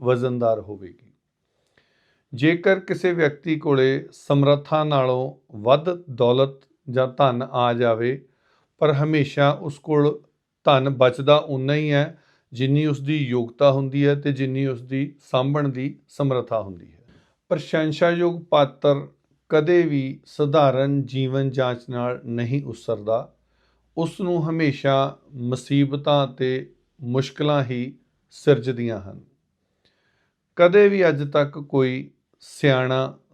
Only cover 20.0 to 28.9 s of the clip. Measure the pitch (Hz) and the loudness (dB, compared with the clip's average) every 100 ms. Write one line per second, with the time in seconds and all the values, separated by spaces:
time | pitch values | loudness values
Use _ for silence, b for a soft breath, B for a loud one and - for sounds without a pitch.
20 | 131 139 _ - 147 156 139 127 139 143 | -4 -10 _ -4 0 2 4 2 0 -2
21 | 120 127 131 135 135 127 127 120 - 123 | -4 -4 -2 -2 -2 -2 -2 -4 -8 -6
22 | 123 127 123 117 117 139 135 110 - 110 | -6 -6 -8 -6 -4 -4 -6 -10 -8 -6
23 | 104 113 143 _ _ _ _ _ _ - | -2 -4 -4 _ _ _ _ _ _ -6
24 | 165 - 185 175 160 160 151 139 139 135 | -6 -4 -4 -2 -2 0 -2 0 0 2
25 | 139 - _ 139 120 127 - 143 139 143 | 0 -6 _ -10 -6 -6 0 0 2 0
26 | 143 147 135 123 131 131 147 _ _ _ | 0 0 0 -2 -4 -4 -8 _ _ _
27 | 120 127 135 - 147 147 123 123 131 - | -4 -4 -4 -4 -2 -2 -2 -6 -8 -12
28 | _ _ _ - - 131 120 120 117 | _ _ _ -2 2 2 0 -4 -6